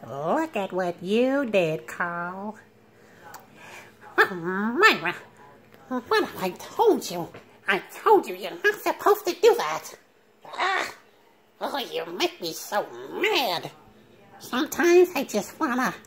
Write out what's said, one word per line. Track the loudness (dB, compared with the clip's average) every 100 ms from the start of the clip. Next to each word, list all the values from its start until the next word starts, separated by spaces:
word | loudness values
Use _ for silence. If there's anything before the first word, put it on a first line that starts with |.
| -10
Look | -6 -2 0 0 -4
at | -4
what | -2 -4 -4
you | -2 2 2 2 0
did, | 2 2 0 -6
Carl. | -6 -4 -4 -6 -8 -10 -12 -18 _ _ _ -20 -20 -20 -20 -20 -20 -20 -20 -20 -20 -10 0
Oh, | 2 2
Myra, | -4 -2 -2 4 4 4 -2 -6 -12 -20 -20 -20 -20 -20 -8
what | -8 0 0
have | 0 -4
I | -6
told | -6 -14 2 4 4 0
you? | -6 -8 -12 -20 -18 -2
I | -2 -2 -4
told | 6 6 4
you | -8
you're | -8
not | -4 -2 -2
supposed | -4 0 2 2 2
to |
do | 4 6 6
that. | 2 -4 -8 -18 _ _ _ _ -16
Ah, | -4 0 0 -2 -8 _ _ _ _ _ _
oh, | -6 -6
you | -6 -6 -6 -2
make | -2 -2
me | -8
so | -8 -4 -4 -4 -8 -12
mad. | -2 0 2 0 -2 -6 -14 -20 -20 -20 -20 -20 -20
Sometimes | -6 -2 -2 2 6 8 8 4
I |
just | -2 -2 -4 -4
wanna. | -2 0 -2 -4